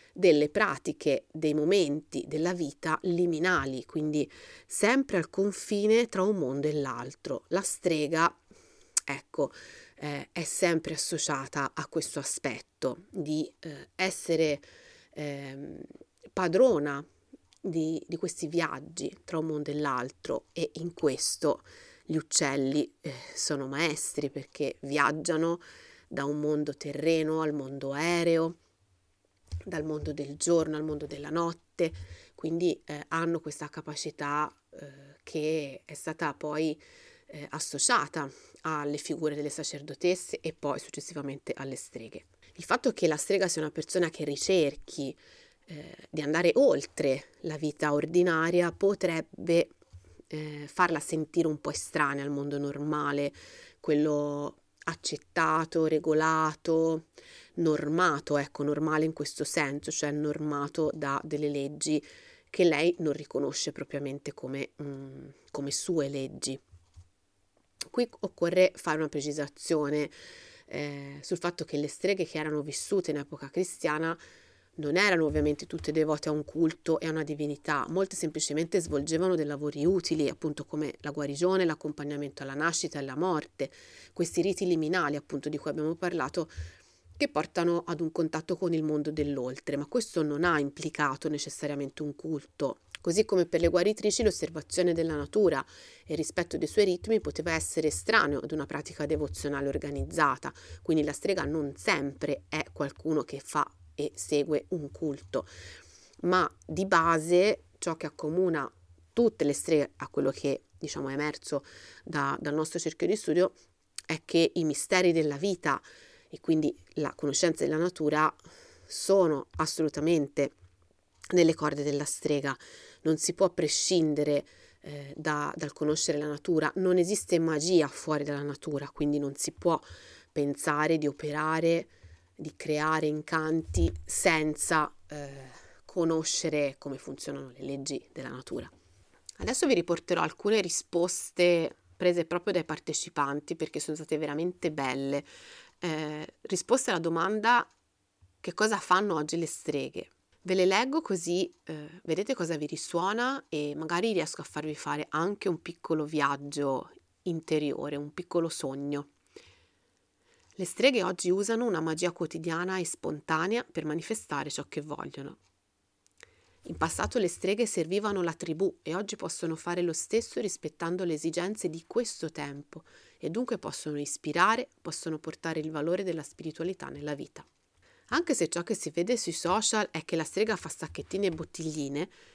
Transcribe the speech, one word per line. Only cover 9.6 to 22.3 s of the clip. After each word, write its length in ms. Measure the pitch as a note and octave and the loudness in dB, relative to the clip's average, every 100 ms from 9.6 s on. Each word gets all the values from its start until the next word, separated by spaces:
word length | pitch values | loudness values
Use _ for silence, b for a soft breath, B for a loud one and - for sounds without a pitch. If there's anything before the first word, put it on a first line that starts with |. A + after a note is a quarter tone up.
| B B B B | B B B B
eh, 280 | D3 C#3+ C#3 | -6 -6 -8
è 120 | - | -8
sempre 500 | D#3+ - F3 E3 D#3+ | -4 2 2 2 -2
associata 760 | D#3 - D#3+ - C#3 C3+ C#3+ C3+ | -4 -2 -2 -2 -2 -4 -4 -4
a 120 | - D3 | -4 -4
questo 320 | - - D3 | -4 -4 -4
aspetto 840 | C3 - C3+ A#2 - - C3+ B2 G3 | -4 -4 -4 -6 -12 -6 -4 -6 -10
di, 400 | G3 D3+ D3+ - - | -6 -2 -2 -4 -8
eh, 300 | E3 E3 F3 | -12 -12 -12
essere, 640 | - F#3+ - - D#3+ D#3+ C#3+ B B B B B | -4 -2 -2 0 2 2 0 B B B B B
ehm, 680 | - D3 C#3 C#3 C3+ D3 - - - - _ - | -10 -8 -8 -10 -10 -12 -12 -16 -20 -20 _ -8
padrona 720 | - F3 F3+ B3+ E3+ D3 C#3 - _ _ - _ _ | -2 4 6 6 6 0 -4 -10 _ _ -20 _ _
di, 420 | G3 E3 D#3 E3 - | -4 0 0 -2 -4
di 100 | E3+ | -4
questi 300 | F3 - D3+ | -4 -4 -4
viaggi 680 | E3+ D#3+ C3+ D#3 E3 - - | 0 0 -2 -10 -8 -8 -8
tra 140 | - D#3+ | -6 -4
un 80 | D#3+ | -2
mondo 240 | D3+ D3 | -4 -4
e 40 | |
l'altro, 720 | D3 C#3+ B2+ B2+ - - B2 - | -2 -2 -2 -4 -8 -6 -6 -6
e 180 | - D#3+ | -6 -6
in 200 | E3 E3+ | -4 -8
questo 680 | - D3 C3 - - D3+ - B B B B | 0 0 0 -2 0 0 0 B B B B
gli 120 | B D#3+ | B -4
uccelli, 720 | - | 0